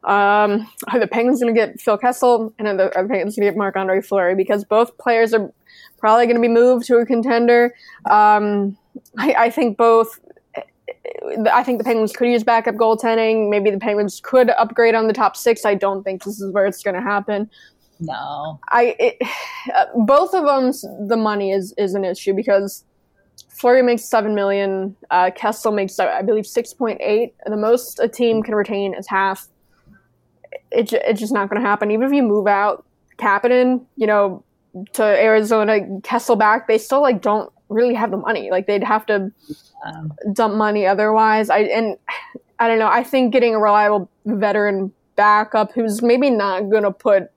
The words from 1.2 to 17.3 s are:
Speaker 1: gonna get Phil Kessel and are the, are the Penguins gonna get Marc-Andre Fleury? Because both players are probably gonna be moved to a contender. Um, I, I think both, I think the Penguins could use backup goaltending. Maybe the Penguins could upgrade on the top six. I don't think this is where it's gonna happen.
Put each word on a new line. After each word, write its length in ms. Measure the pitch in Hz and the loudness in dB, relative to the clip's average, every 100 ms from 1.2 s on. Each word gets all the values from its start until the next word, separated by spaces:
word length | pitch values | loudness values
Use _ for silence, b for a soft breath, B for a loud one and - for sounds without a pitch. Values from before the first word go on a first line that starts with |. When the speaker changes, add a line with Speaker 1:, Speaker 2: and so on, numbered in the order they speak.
| 240 254 | 0 0
Speaker 1:
gonna 120 | 240 | 0
get 260 | 226 214 - | 0 -2 -4
Phil 180 | - 208 | -2 0
Kessel 540 | 247 254 247 240 220 - | -2 0 0 2 -2 -6
and 100 | 214 | -4
are 80 | 190 | 0
the, 200 | 190 180 | 0 0
are 80 | |
the 60 | 196 | -2
Penguins 260 | 202 185 208 | -2 -4 0
gonna 160 | 202 | -2
get 60 | 208 | 0
Marc-Andre 440 | 196 190 190 190 | -2 -2 -2 -2
Fleury? 320 | - 196 180 | 0 0 0
Because 300 | 190 190 208 | 0 0 -2
both 340 | 202 214 233 _ | 0 0 0 _
players 340 | - 226 226 | -2 2 2
are 200 | 226 196 _ _ B B _ | 0 -2 _ _ B B _
probably 260 | 214 226 240 | 2 4 4
gonna 140 | 233 | 2
be 80 | 233 | 4
moved 400 | 233 247 254 240 | 4 4 4 2
to 100 | 240 | 2
a 80 | 233 | 2
contender. 680 | 240 240 233 240 240 240 B B B - | 0 0 2 4 4 2 B B B 2
Um, 680 | 208 208 208 208 202 202 196 _ - _ 220 | 4 6 4 2 -2 -2 -6 _ -20 _ -4
I, 140 | 254 - | 0 2
I 120 | 233 | 2
think 260 | 233 240 202 | 2 -2 2
both, 420 | 233 226 226 - _ - _ - - _ - - - - - - 208 | 4 4 2 -6 _ -20 _ -18 -18 _ -20 -16 -14 -12 -10 -4 0
I 120 | 226 | 2
think 140 | 254 240 | 0 -4
the 60 | |
Penguins 300 | 220 226 214 | -2 0 -2
could 160 | - 240 | 0 0
use 140 | 240 | 2
backup 320 | 220 233 226 214 | 2 0 0 0
goaltending. 760 | 226 220 233 226 220 220 208 | 0 2 0 0 0 0 0
Maybe 180 | 208 202 | 0 0
the 80 | 196 | -2
Penguins 440 | 220 208 208 - | -4 -2 -4 -6
could 260 | - 254 240 | 0 2 2
upgrade 440 | - 220 226 233 226 | 2 -2 2 2 2
on 100 | 220 | 0
the 80 | |
top 240 | 220 208 - | 0 -2 0
six. 280 | 247 226 220 | -2 0 0
I 100 | 196 | 0
don't 280 | 196 196 | -2 -4
think 200 | 196 190 | -6 -8
this 180 | 202 208 | -10 -10
is 100 | 196 | -6
where 140 | 190 190 | -2 -2
it's 160 | 185 | -2
gonna 200 | 202 185 | -8 -6
happen. 460 | 220 202 202 | -4 -4 -4